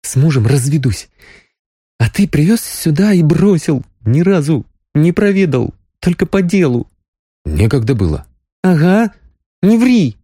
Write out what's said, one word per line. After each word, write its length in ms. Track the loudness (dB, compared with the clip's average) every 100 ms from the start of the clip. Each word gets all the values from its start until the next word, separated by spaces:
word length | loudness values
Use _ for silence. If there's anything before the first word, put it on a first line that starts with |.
С 140 | -4 -2
мужем 300 | 0 0 0
разведусь. 600 | 0 0 -2 -2 -6 -12 _ -20 -20 _ _ _ _ _ _
А 100 | -4
ты 180 | 0 -2
привез 340 | 0 0 0
сюда 520 | -4 -6 -2 0 2
и 100 | 2
бросил, 640 | 2 2 2 0 -2 -4 -6 _
ни 160 | -2 0
разу 460 | 2 0 0 -4 -6 _ _
не 180 | 0 0
проведал, 600 | 2 0 0 0 0 -4 -10 _ _
только 260 | -4 -2 -2
по 160 | -2
делу». 460 | 0 0 0 -2 -6 _ _ _ _ _
«Некогда 500 | -6 -2 0 0 -2
было». 320 | -2 -2 -4 -10 _ _ _
«Ага, 500 | 0 2 2 2 0 _ -20 _ _ _
не 140 | 0 2
ври». 400 | 2 2 0 -4